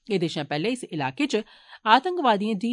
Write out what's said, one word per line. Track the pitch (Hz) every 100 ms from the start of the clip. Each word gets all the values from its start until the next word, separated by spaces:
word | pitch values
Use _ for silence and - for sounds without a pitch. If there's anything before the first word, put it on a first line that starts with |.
| -
एह्दे | 196 160
शा | 160
पैह्ले | 139 151 196
इस | 247 -
इलाके | 156 135 131 277
च | 214 - - _ - 220
आतंकवादियें | 233 359 359 269 208 208 220
दी | 233